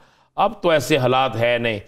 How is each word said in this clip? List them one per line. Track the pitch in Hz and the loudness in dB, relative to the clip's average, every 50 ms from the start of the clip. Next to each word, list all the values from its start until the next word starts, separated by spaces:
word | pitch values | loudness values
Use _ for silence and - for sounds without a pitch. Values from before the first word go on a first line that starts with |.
| _ _ _ _ _ _ _ 143 | _ _ _ _ _ _ _ -2
अब | 180 202 202 - - | -2 -2 -2 -2 0
तो | 175 160 | 2 2
ऐसे | 147 131 - 156 | 2 2 0 0
हालात | 139 127 123 127 131 135 131 107 | 0 2 2 2 2 0 0 -2
है | 113 117 120 120 120 | -2 0 0 0 0
नहीं, | 117 117 110 101 - | 0 -2 -4 -6 -10